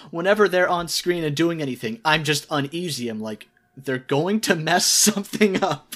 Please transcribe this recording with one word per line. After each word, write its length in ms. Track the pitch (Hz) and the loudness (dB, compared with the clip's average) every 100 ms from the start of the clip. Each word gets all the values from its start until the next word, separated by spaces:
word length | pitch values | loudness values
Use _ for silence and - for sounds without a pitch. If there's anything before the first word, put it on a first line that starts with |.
| - | -12
Whenever 400 | 165 180 214 196 | -4 0 4 4
they're 180 | 180 180 | 4 2
on 220 | 175 165 | 0 -2
screen 340 | - 175 175 | -4 -2 0
and 100 | 156 | 0
doing 280 | 147 170 165 | 2 0 0
anything, 400 | 139 123 117 113 | -4 -4 -6 -4
I'm 220 | 156 156 147 | 2 2 2
just 200 | 147 - | -2 -2
uneasy. 560 | 151 139 165 180 123 120 | -4 -2 -4 -6 -6 -6
I'm 140 | 110 | -6
like, 260 | 110 107 - _ _ - | -8 -10 -16 _ _ -14
"They're 200 | 139 131 | -6 -6
going 440 | - 139 175 214 | -2 -2 0 0
to 140 | 220 175 | 2 0
mess 300 | 156 175 - | 2 2 2
<laughs> 200 | - - | 2 2
something 560 | 202 196 220 214 185 | 0 -4 2 2 2
up 320 | 185 151 - | -2 -4 -8